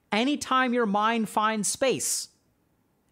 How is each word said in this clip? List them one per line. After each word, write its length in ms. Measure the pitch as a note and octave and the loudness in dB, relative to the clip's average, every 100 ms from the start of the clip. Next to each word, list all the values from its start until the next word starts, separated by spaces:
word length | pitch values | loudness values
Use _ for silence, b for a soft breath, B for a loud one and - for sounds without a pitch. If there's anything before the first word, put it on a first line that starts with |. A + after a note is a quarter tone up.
| - | -4
anytime 640 | G#3 B3+ D4 - C4 B3+ | 0 0 -2 0 0 2
your 120 | A#3+ A3+ | 2 2
mind 440 | G3+ G#3+ A#3 G#3+ | 2 0 0 0
finds 400 | A3 G#3+ A3 G3 | 0 0 0 -4
space, 600 | - C4+ D3+ - - - _ _ _ _ _ _ _ _ | 0 0 0 -2 -4 -6 _ _ _ _ _ _ _ _